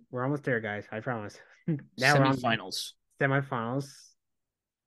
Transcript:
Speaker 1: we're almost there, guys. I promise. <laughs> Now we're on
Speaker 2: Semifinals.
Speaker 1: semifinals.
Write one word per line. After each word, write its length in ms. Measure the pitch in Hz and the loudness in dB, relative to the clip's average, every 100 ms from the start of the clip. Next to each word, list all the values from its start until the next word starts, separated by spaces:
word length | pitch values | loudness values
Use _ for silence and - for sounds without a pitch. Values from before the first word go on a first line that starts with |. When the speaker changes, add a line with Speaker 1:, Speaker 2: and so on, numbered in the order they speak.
| - | -8
Speaker 1:
we're 100 | 127 | -4
almost 220 | 131 147 | -2 -2
there, 160 | 143 117 | 0 0
guys. 240 | 110 104 - | -2 -6 -6
I 80 | 110 | -6
promise. 360 | 135 117 104 - - - - | -4 -4 -6 -12 -20 -8 -4
<laughs> 100 | 151 - - | -2 -4 0
Now 200 | 131 143 | 4 6
we're 60 | |
on 120 | 135 135 | 6 4
Speaker 2:
Semifinals. 560 | 120 110 95 - - - _ _ | 0 -2 -4 -8 -8 -14 _ _
Speaker 1:
semifinals. 720 | 139 135 135 123 113 135 139 - - _ _ _ _ _ _ _ | 2 2 0 -4 -2 -4 -6 -16 -20 _ _ _ _ _ _ _